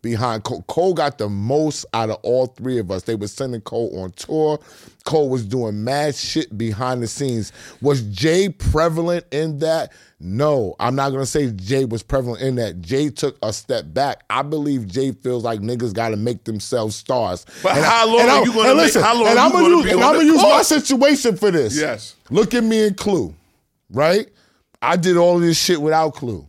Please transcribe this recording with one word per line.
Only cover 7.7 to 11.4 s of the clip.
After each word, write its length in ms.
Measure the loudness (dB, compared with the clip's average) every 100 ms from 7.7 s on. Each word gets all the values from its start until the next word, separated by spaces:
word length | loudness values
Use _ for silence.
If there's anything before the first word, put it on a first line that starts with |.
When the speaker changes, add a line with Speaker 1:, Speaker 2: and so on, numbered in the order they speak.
| -4
Speaker 1:
Was 200 | 0 0
Jay 480 | -2 -2 0 2 0
prevalent 720 | -2 -2 2 0 0 -2 -4 -4
in 280 | -6 -4 -2
that? 340 | -2 -2 -4 _ _ _
No. 560 | -8 -2 0 0 -2 -2
I'm 140 | -2 0
not 160 | -2
gonna 140 | -4 -4
say 260 | -2